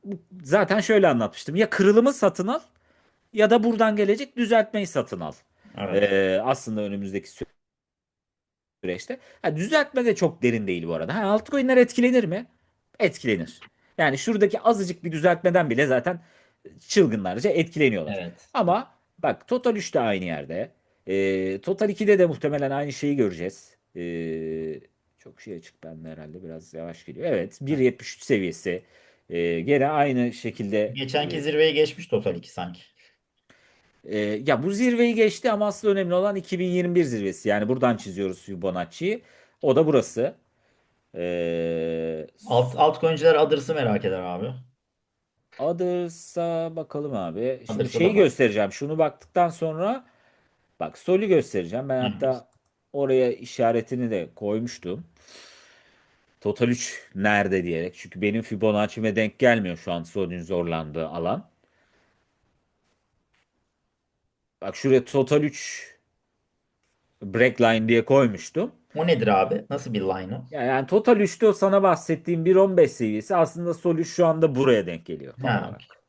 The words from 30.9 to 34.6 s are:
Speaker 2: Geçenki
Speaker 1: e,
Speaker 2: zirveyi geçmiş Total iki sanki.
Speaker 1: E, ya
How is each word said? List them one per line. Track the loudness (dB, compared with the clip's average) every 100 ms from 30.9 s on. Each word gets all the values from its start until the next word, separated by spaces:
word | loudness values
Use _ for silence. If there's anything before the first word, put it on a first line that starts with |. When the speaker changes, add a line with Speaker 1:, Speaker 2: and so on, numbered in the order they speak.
| -4
Speaker 2:
Geçenki | -4 -4 -2 -4
Speaker 1:
e, |
Speaker 2:
zirveyi | -2 4 4
geçmiş | 4 2 0 -4
Total | -2 -2 -6
iki | -10
sanki. | -12 -10 -12 _ _ _ _ _ _ _ _ _ _ _ _
Speaker 1:
E, | -8 -4
ya | -2 -2 0 0